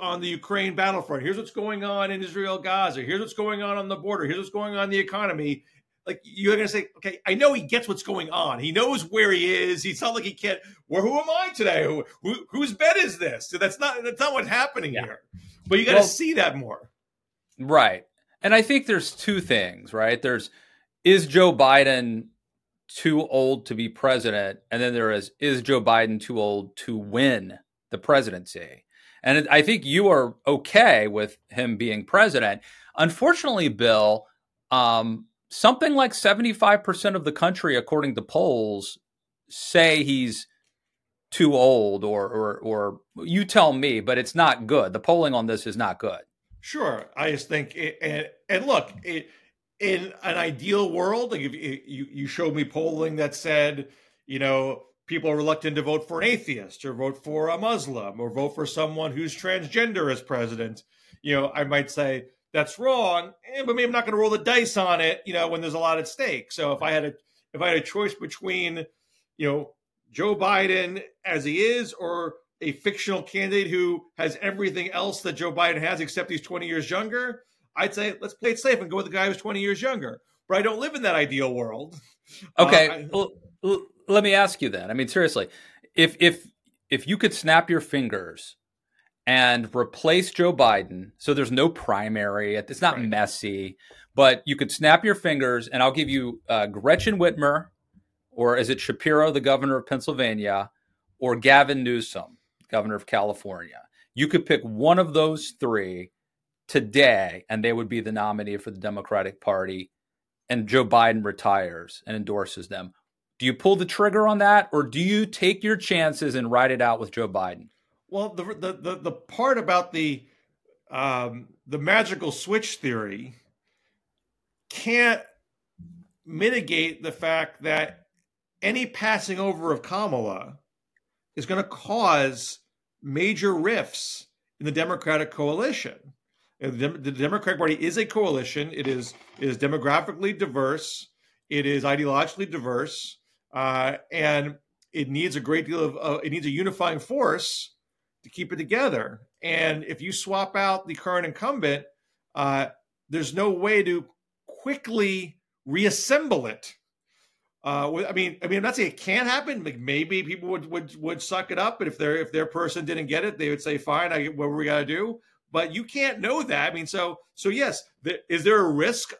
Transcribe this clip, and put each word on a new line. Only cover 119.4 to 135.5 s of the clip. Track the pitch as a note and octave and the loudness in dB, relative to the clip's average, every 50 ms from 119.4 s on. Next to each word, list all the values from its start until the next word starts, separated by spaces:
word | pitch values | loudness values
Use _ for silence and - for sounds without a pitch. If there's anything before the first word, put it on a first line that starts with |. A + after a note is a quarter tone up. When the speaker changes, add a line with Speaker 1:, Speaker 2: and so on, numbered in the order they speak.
| B3 C4+ B3+ | 0 2 2
Speaker 1:
about | A#3 - - F3+ F3+ F3+ F3+ | 0 2 2 2 2 2 0
the, | E3+ D#3+ D#3 D3 C#3 A#2+ - _ _ _ _ _ _ _ _ _ _ _ _ _ | -2 -2 -2 -2 -2 -6 -10 _ _ _ _ _ _ _ _ _ _ _ _ _
um, | C3+ B2+ C3+ C3+ B2+ B2 B2 A#2+ A#2 B2 A#2 - _ _ _ | -6 -4 -2 -2 -2 -2 -4 -6 -8 -12 -16 -20 _ _ _
the | B2+ C#3+ C#3+ | -10 -8 -4
magical | C#3+ F3 G3+ A3+ A3 - F#3+ - F3 D3 | 0 2 2 2 2 0 -4 -6 -6 -6
switch | C3+ - - F3+ G#3+ A#3 A3+ - - | -6 -6 -4 -2 -2 -2 -2 -4 -8
theory | - - C3 A#2+ A2 G#2+ G2+ G2 G#2+ B2+ B2+ A#2 _ _ _ _ _ _ _ _ _ _ _ _ _ _ _ _ _ _ _ _ _ _ _ _ _ _ _ | -6 -4 -4 -4 -4 -4 -6 -10 -12 -14 -16 -20 _ _ _ _ _ _ _ _ _ _ _ _ _ _ _ _ _ _ _ _ _ _ _ _ _ _ _
can't | - - - A#3 A#3 A#3+ A#3+ A#3 A3 - - - _ _ _ _ _ _ _ _ _ - - - - - - _ _ _ _ | -14 -8 -4 0 2 4 4 4 2 0 -4 -10 _ _ _ _ _ _ _ _ _ -20 -20 -20 -20 -20 -20 _ _ _ _
mitigate | D#3+ D#3+ D#3+ G3+ A#3+ B3+ A#3 E3 - E3+ D#3+ E3 E3 D#3 - | -12 -4 0 0 2 2 0 -2 -2 -2 -2 -2 -2 -4 -6
the | D#3 D#3 | -10 -10
fact | - - F3 D#3+ D#3+ D#3+ D#3 - - _ | -8 -4 -2 -2 0 0 -2 -4 -10 _
that | C#3 D#3 D#3 D#3+ D#3 D3+ - - _ _ _ _ _ _ _ _ _ _ _ _ | -4 -2 -2 -2 -2 -4 -8 -14 _ _ _ _ _ _ _ _ _ _ _ _
any | F#3 G3+ A#3 B3+ B3 | -4 -2 -2 -2 -4
passing | A#3+ - - G#3+ A3 A3 - - G3 F#3 F#3 | -6 -6 -4 -2 0 0 -2 -2 -4 -4 -2
over | G3 G3 F3 D#3+ E3 E3 | -2 -2 -2 -2 -2 -2
of | D3 C3+ | -2 -2
Kamala | - - F3+ G3+ G#3+ F#3+ C3+ A#2+ A2 G#2 F#2+ F#2 - C3+ C#3+ - _ _ _ _ _ _ _ _ _ _ _ _ _ _ _ | -4 -6 -6 -4 -4 -2 -2 -2 -4 -4 -6 -8 -12 -14 -18 -20 _ _ _ _ _ _ _ _ _ _ _ _ _ _ _
is | D3+ A#2+ | -12 -8
gonna | - F#3 G3 F#3+ | -4 -4 -4 -4
cause | F#3+ - - - - G#3 A#3 G#3+ F3+ D#3 C#3+ C#3 C3+ B2+ A2+ - - - - _ _ _ _ _ _ _ _ | -6 -10 -14 -8 -4 -2 2 4 4 4 4 2 0 -2 -6 -10 -12 -12 -16 _ _ _ _ _ _ _ _
major | - C#3 C3+ D#3 F3+ G#3+ G#3 D3+ G3 G3 F#3 | -12 -6 -2 0 0 0 0 0 0 0 0
rifts | D#3+ D#3+ G#3 A#3 F3+ C3 - - - - - - - - _ _ _ _ _ _ _ | 0 0 0 0 -2 -4 -6 -8 -10 -10 -10 -12 -14 -16 _ _ _ _ _ _ _
in | C#3+ | -8
the | D3+ | -4
Democratic | C#3+ D#3+ E3 F3 F3+ F3 - D#3 D#3 D3+ D#3 D#3 | -2 -2 -2 -2 -4 -4 -2 0 0 0 0 -4
coalition. | - - D3 D3 | -4 -4 -2 -2